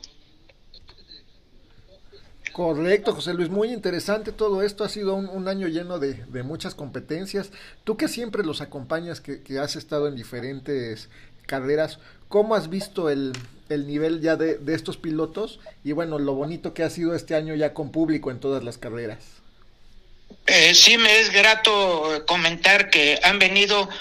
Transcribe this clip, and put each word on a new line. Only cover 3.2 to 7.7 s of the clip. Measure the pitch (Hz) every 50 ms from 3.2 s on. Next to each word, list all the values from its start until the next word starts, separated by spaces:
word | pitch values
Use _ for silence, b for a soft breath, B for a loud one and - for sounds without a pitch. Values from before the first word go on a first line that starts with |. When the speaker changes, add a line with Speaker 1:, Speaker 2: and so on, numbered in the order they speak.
| 131 170 175
Speaker 1:
Luis, | 175 175 160
muy | 190 202 214 233
interesante | 247 214 - 185 - - - - 208 220 202 214 208
todo | - 214 214 196 190
esto, | 202 208 202 - 214
ha | 196
sido | 202 214 202 190 190
un, | 196 196 185
un | 185 190 185
año | 190 196 196 190
lleno | 170 156 170 175 175 180 165
de, | 139 139 127
de | 107 113 - 127 123 123
muchas | 135 160 160 - 185 -
competencias. | - 147 127 - 127 - - 151 165 196 196 - 196 190 - B B B B